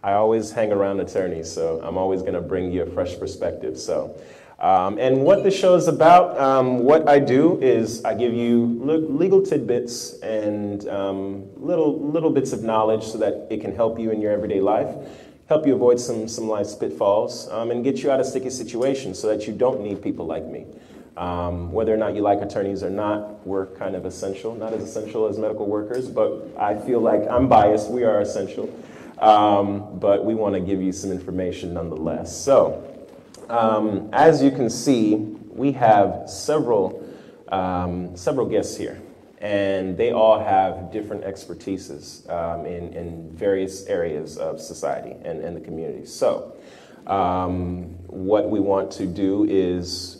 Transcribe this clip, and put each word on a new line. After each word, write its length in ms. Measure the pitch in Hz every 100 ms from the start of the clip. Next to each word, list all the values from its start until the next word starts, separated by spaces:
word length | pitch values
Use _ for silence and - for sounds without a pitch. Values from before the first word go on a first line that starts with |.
I 120 | 98
always 360 | 101 110 113 107
hang 220 | - 107
around 260 | 101 98 98
attorneys, 520 | 87 101 92 85 82
so 280 | - 82 80
I'm 140 | 80 90
always 240 | 95 92
gonna 180 | 98 90
bring 320 | 82 92 92
you 100 | 90
a 40 | 82
fresh 320 | - 90 -
perspective. 600 | - - 90 - - -
So, 400 | - 78 - - - - - -
um, 400 | - 95 90 -
and 240 | 131 131
what 200 | 139 202
the 80 | 208
show 240 | 190 190
is 140 | 180 156
about, 500 | 151 156 175 180 -
um, 420 | 135 135 127 127
what 260 | 123 156 147
I 100 | 143
do 400 | 123 127 160 175
is 420 | 131 117 107 -
I 100 | -
give 180 | 110 120
you 460 | 113 120 120 117 117
le-, 120 | 135
legal 500 | 160 156 139 190 196
tidbits 760 | 190 147 117 120 120 - - -
and, 680 | - 110 104 104 101 101 104
um, 560 | 98 98 95 98 98 98 -
little, 420 | 143 175 156 139
little 320 | 143 160 160
bits 220 | 139 127
of 100 | 117
knowledge 420 | 113 110 110 110
so 140 | - 113
that 280 | 107 - -
it 100 | 107
can 140 | 104
help 240 | 98 113 117
you 120 | 113
in 120 | 107
your 100 | 104
everyday 280 | 104 107 101
life, 340 | 98 107 - - - - - - _
help 180 | 151 139
you 80 |
avoid 260 | 120 123 120
some, 280 | 117 113 113
some 200 | - 110
life's 260 | 107 101
pitfalls, 760 | - 110 - 104 104 120 - -
um, 200 | 107 117
and 140 | 120
get 180 | 127 -
you 80 | 143
out 100 | 131
of 60 | 127
sticky 240 | 127 127
situations 680 | - 113 113 131 135 101 92
so 100 | 107
that 180 | 107 117
you 60 |
don't 300 | 101 123 139
need 200 | 104 98
people 220 | 101 85
like 220 | 82 80 78
me. 200 | 71 - - - - - 82
Um, 560 | 87 87 87 87 87
whether 200 | 95 113
or 60 | 110
not 160 | 107
you 80 | 104
like 180 | 101 101
attorneys 420 | 101 110 98 95
or 80 | 92
not, 560 | 98 104 107 104 - 92
we're 200 | 95 95
kind 280 | - 98
of 120 | 95 90
essential, 480 | 87 98 95 110
not 180 | 113 110
as 100 | 110
essential 440 | 101 110 107 117 110
as 120 | 101
medical 280 | 107 107 104
workers, 420 | 104 107 123 131
but 400 | 117 104 - - -
I 160 | 104
feel 260 | 104 - 120
like 260 | 110 107 107
I'm 200 | 123 131
biased, 420 | 117 104 107 -
we 140 | 123
are 160 | 117 104
essential. 540 | 101 107 95 - 113 - - - - -
Um, 800 | 107 107 104 101 101 101 101 92
but 260 | 101 98
we 100 | 107
wanna 260 | 110 104 98
give 200 | 92 98
you 120 | 92
some 180 | 92 98
information 640 | 90 87 90 92 85 90
nonetheless. 600 | 85 82 80 82 73 -
So, 520 | - - 131 82 - - - - - - - -
um, 580 | 117 110 110 107 98 -
as 280 | 123 160 147
you 80 | 135
can 200 | 135 117
see, 460 | - - 123 107 104 107 - -
we 220 | 117 139
have 580 | 135 117 104 95 92 -
several, 760 | - - 151 120 110 92 - - - - - -
um, 680 | 95 92 90 90 87 87 87
several 300 | - 135 104
guests 320 | 104 - -
here, 200 | - - - - - -
and 560 | 104 101 98 95 92 87
they 140 | 117
all 260 | - 110 107
have 520 | 104 95 95 90 87
different 340 | 107 101 101
expertises, 1080 | 95 95 - 85 - 92 - 71 - - -
um, 340 | 85 82 82
in, 300 | 80 87 85
in 360 | 85 85 82 80
various 520 | 82 101 98 95 - -
areas 500 | 95 85 76 76 76
of 200 | - -
society 580 | - 85 73 67 - -
and, 220 | - 80
and 100 | 85
the 60 | 82
community. 460 | 80 80 80 - -
So, 500 | - - - - - - - - - -
um, 920 | 98 90 90 92 90 90 90 90 - -
what 420 | - 92 104 98
we 120 | 107
want 300 | 98 98 -
to 140 | - 95
do 380 | 87 95 98 107
is 640 | 95 90 90 87 - - -